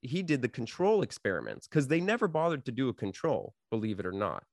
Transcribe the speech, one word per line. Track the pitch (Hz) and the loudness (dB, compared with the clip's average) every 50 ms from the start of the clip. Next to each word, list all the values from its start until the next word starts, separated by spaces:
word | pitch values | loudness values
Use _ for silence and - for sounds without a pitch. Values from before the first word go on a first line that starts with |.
| - | -8
he | 120 147 185 190 | -4 -2 -2 2
did | 160 151 131 120 | 2 2 2 2
the | 117 | -2
control | - 139 113 - - - 180 202 220 202 151 | -2 -4 -6 -6 -2 0 2 4 4 4 2
experiments | - - - - 104 92 73 58 53 50 - - | 0 -4 -4 -2 -2 0 0 -2 -6 -8 -10 -12
'cause | - - 156 139 127 | 0 2 2 2 4
they | 160 165 | 2 2
never | 175 202 220 240 220 180 | 2 2 2 2 0 0
bothered | 160 156 165 170 160 139 - | 2 2 2 2 0 0 -4
to | 135 117 | -6 -2
do | 123 135 123 | 0 0 0
a | - | 0
control, | - 107 98 - - - 160 127 - - - - _ _ - | -2 -4 -6 -6 -2 0 0 0 0 -2 -6 -14 _ _ -4
believe | 117 110 107 110 101 92 | -2 -2 0 -2 -2 -2
it | 92 | -4
or | 90 95 | -4 -2
not. | 98 104 87 58 - - _ | -2 -2 -2 -2 -4 -8 _